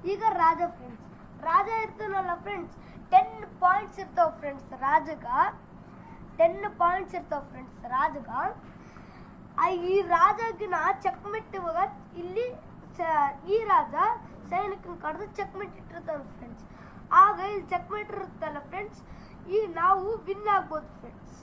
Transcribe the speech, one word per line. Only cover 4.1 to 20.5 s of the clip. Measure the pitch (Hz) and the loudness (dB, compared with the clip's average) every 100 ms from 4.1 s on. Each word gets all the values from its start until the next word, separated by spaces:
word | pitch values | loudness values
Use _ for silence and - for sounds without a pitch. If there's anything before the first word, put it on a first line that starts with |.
| - 320 | 2 2
ಫ್ರೆಂಡ್ಸ್ | - 294 277 - | 2 -8 -8 -12
ರಾಜಗ, | 269 269 302 277 294 240 262 381 - - - - - - - - - | -2 2 2 2 -8 -2 2 2 0 -18 -20 -18 -18 -18 -18 -16 4
ಟೆನ್ | 330 392 415 - | 4 4 -6 2
ಪಾಯಿಂಟ್ಸ್ | 349 370 370 | 2 2 -4
ಇರ್ತಾವ | 359 - 294 269 | -10 -6 -6 -6
ಫ್ರೆಂಡ್ಸ್ | 254 254 - | -16 -16 -14
ರಾಜಗ. | 240 254 302 285 226 240 359 - - - - - - - - - - - | -4 0 0 -2 -6 -4 -4 -6 -16 -20 -20 -20 -20 -18 -18 -18 -10 0
ಆ, | 359 | 2
ಈ | 359 349 392 | 2 2 2
ರಾಜಗಿನ | 339 339 392 440 453 - 415 349 330 392 | 4 6 6 4 -2 -4 -2 0 0 0
ಚೆಕ್ಮೇಟ್ | 381 - 403 440 - | -2 -4 -8 -8 -6
ಇವಾಗ | 392 349 330 392 - - 349 | -6 -4 0 -2 -4 -16 -12
ಇಲ್ಲಿ | 349 381 494 - - - - - 330 311 285 - 339 | -6 -4 -4 -6 -18 -20 -16 -4 0 2 2 -2 0
ಈ | 427 427 | 0 4
ರಾಜ | 370 - 294 403 466 - - - | 2 4 2 2 0 -8 -18 -4
ಸೈನಿಕನ | 349 403 403 349 339 | -2 -2 -6 -10 -8
ಕಡ್ದು | 302 320 415 - | -8 -6 -10 -8
ಚೆಕ್ಮೇಟ್ | 392 381 392 - | -8 -8 -10 -12
ಇಟ್ಟಿರ್ತಾನೆ | - 339 330 294 247 - | -16 -12 -8 -8 -8 -16
ಫ್ರೆಂಡ್ಸ್. | 233 - - - - - - 262 | -16 -16 -18 -20 -18 -18 6 8
ಆಗ | 403 349 381 | 8 6 -4
ಇಲ್ಲಿ | 415 - | -4 -2
ಚೆಕ್ಮೇಟ್ | 359 - 415 403 392 | -4 -2 -6 -6 -8
ಇರುತ್ತಲ್ಲ | 370 - 311 294 285 | -8 -8 -8 -8 -10
ಫ್ರೆಂಡ್ಸ್, | 359 415 - - - - - 349 | -10 -10 -12 -18 -18 -18 -18 0
ಈ | 403 415 330 | 0 0 2
ನಾವು | 359 381 392 440 339 | 4 4 2 -6 -6
ವಿನ್ | 392 415 | -4 2